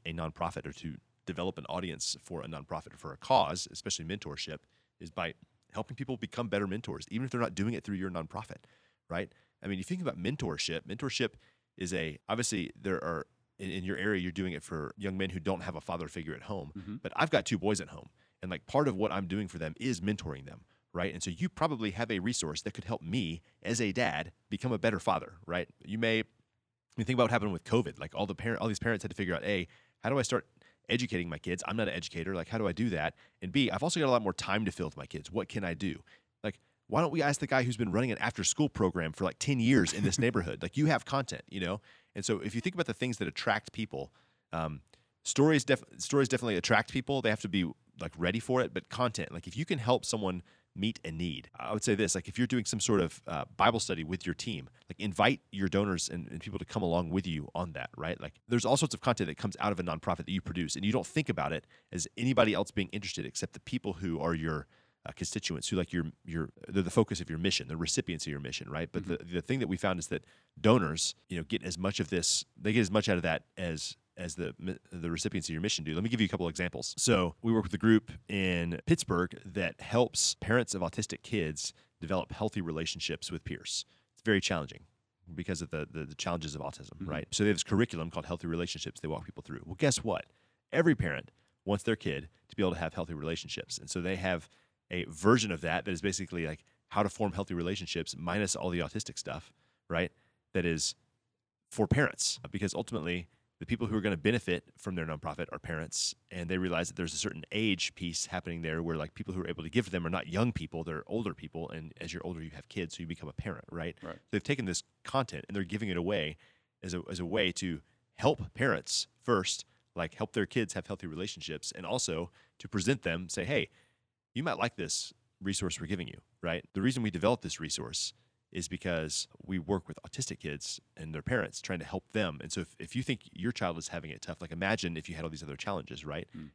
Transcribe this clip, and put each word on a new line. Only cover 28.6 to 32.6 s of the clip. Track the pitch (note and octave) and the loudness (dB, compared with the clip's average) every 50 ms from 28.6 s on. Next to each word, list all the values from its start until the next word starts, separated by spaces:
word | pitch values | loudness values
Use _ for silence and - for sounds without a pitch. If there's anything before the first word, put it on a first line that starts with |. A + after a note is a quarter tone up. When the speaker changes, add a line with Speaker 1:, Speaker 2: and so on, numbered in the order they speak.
Speaker 1:
all | G#2 A2+ | 0 -2
these | G2+ - | -2 0
parents | - A#2 A2 G2 | 0 0 0 0
had | - G#2 | -2 -6
to | - | -4
figure | - G2 F2+ E2+ | -2 -2 0 0
out, | - - | 0 0
A, | G2 G#2 F2+ E2+ - - - _ _ _ _ - | 0 0 0 0 -4 -8 -20 _ _ _ _ -2
how | A#2+ | 0
do | C#3 C3+ | 2 2
I | |
start | A#2 - B2+ A#2+ - _ _ _ _ - _ _ _ - | 2 2 2 0 0 _ _ _ _ -20 _ _ _ 0
educating | A#2+ B2 B2 - G2+ F2 F2 E2+ | 2 2 2 0 0 -2 -2 -2
my | D#2+ D#2 | -4 -4
kids? | - F2 F2+ F2 - | -2 -2 -2 -2 -2
I'm | - G#2 A2+ | -4 0 0
not | G#2+ F#2 | 0 0
an | - | 0
educator. | G#2+ - - - F2 E2 F#2+ F#2+ | -4 -6 -6 -6 -4 -4 -2 -2
Like, | F2 E2 - | -4 -4 -2
how | A2+ | -2
do | A2+ | 0